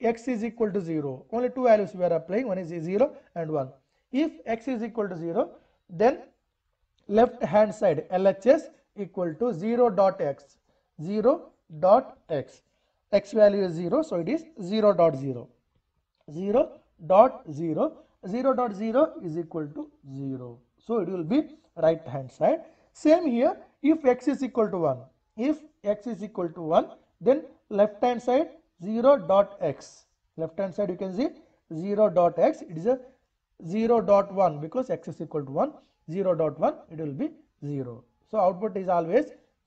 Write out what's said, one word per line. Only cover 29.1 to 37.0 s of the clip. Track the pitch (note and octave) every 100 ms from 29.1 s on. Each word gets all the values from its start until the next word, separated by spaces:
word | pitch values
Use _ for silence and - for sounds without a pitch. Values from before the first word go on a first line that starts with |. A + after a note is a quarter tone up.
| C#4+
dot | E3+ G3 G3+ -
x. | E3 B2+ - - _ _ _ -
Left | E3 -
hand | G3
side | E3+ G3+
you | F3+
can | F#3+ F#3
see | D4+ - _ _ -
zero | D#3+ F#3+ G3+ G#3+
dot | E3+ E3+ E3
x, | G#3+ -
it | - D#3+
is | G3+
a | C4 - _ _ _ _ _ E3
zero | G#3 A3+ A#3
dot | F#3 G3+ F#3+
one | F#3 F3+ D3
because | D#3 B3 B3+
x | D#3+ -
is | C#3+
equal | D#3+ D3+
to | C3+
one, | D3 C#4 - _ _ -
zero | F3+ F#3
dot | E3 D#3 C#3
one, | A3 - -
it |
will | D#3+